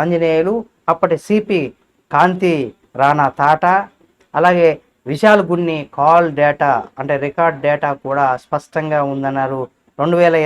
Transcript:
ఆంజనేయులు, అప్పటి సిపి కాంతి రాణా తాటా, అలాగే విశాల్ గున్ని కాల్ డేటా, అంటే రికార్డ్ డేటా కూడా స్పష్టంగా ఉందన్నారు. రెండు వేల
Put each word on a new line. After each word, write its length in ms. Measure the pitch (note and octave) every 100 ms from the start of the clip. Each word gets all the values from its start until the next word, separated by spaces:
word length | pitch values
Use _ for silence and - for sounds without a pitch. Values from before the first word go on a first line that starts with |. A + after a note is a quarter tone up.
ఆంజనేయులు, 540 | D#3+ E3+ E3 D#3+ F3 A#3 A3+ _ -
అప్పటి 260 | E3+ F3+ E3 -
సిపి 380 | G#3+ G#3+ F#3 C3 - _ _ _
కాంతి 440 | C#3+ F3+ F#3 F#3 D#3+ A#2+ - _ B2
రాణా 260 | C#3 D3+ C#3 -
తాటా, 340 | C#3+ D#3 F3 F#3+ G3+ _ _ _ _ C#3+
అలాగే 320 | F3 F3+ E3 C#3+ _ _ -
విశాల్ 320 | D3 G#3+ G#3 F3
గున్ని 260 | F3 F3 D#3 C#3+ -
కాల్ 300 | D3 E3+ E3+ C#3+
డేటా, 320 | D3 D3 D3 B2 - -
అంటే 140 | C#3 C#3+
రికార్డ్ 340 | C#3+ C#3+ E3 D3 D3
డేటా 240 | D3 D3 C#3 C3+
కూడా 180 | C#3 C3+ B2+
స్పష్టంగా 560 | - D3 - E3 D#3 D3+ C#3
ఉందన్నారు. 480 | C#3 C3+ C3+ C3 C3+ B2+ _ _ -
రెండు 160 | D3+ E3+
వేల 160 | E3+ E3